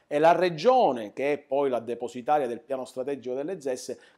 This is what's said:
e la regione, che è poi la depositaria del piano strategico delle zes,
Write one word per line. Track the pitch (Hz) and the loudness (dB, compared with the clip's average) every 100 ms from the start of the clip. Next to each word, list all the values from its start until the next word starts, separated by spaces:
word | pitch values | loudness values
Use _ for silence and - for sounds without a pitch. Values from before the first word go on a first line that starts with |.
| - | -4
e | 147 | 4
la | 160 | 6
regione, | 170 180 156 214 254 190 120 104 | 6 2 2 2 4 4 2 -4
che | - 139 | -4 -2
è | 143 | -2
poi | - 135 139 | -2 0 0
la | 120 | 0
depositaria | 117 117 120 123 120 151 123 | -4 -6 -8 -6 0 2 0
del | 117 | -4
piano | - 131 123 | -6 -8 -8
strategico | 135 131 139 123 | -8 -6 -6 -6
delle | 127 151 190 | -6 -6 -6
zes, | 131 123 - 120 - | -6 -6 -8 -12 -16